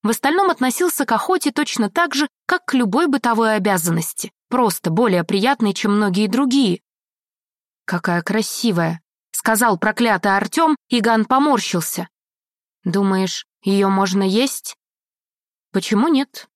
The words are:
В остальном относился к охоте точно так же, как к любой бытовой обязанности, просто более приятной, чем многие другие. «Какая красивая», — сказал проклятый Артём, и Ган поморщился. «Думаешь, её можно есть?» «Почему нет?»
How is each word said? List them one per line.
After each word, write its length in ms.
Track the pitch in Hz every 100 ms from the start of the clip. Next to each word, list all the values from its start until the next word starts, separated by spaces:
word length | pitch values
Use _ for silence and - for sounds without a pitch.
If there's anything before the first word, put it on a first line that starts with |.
В 60 | 208
остальном 400 | 226 269 339 392
относился 560 | 339 254 - 359 - 285
к 60 |
охоте 400 | 226 - 359 294
точно 380 | - 294 - 208
так 240 | - 339
же, 140 | 269 294 _ -
как 200 | 359 -
к 80 |
любой 340 | 262 233 220 330
бытовой 480 | 269 240 226 226 214
обязанности, 760 | 196 185 170 165 165 - - _ _
просто 400 | 247 233 - 175
более 340 | 160 240 180
приятной, 500 | 165 196 226 285 208
чем 220 | 190 208 208
многие 320 | 208 185 214
другие. 540 | 233 277 269 233 175 _ _ _ _ _ _ _ _ _ _ -
«Какая 360 | 175 175 175
красивая», — 800 | 170 208 214 - 233 175 165 165 _ _ _
сказал 460 | - - 220 240 190
проклятый 580 | 214 214 233 196 202 196
Артём, 400 | 202 - 330 294 _
и 100 | 240
Ган 260 | 220 226 214
поморщился. 840 | 262 294 247 - 180 160 - 180 _ _ _ _ _ _ _
«Думаешь, 600 | 185 185 196 190 190 - - _
её 260 | - 196 196
можно 340 | 190 196 190
есть?» 520 | 190 202 269 - - - _ _ _ _ _ _ _ _ _
«Почему 360 | 196 - 208 302
нет?» 400 | 277 277 - -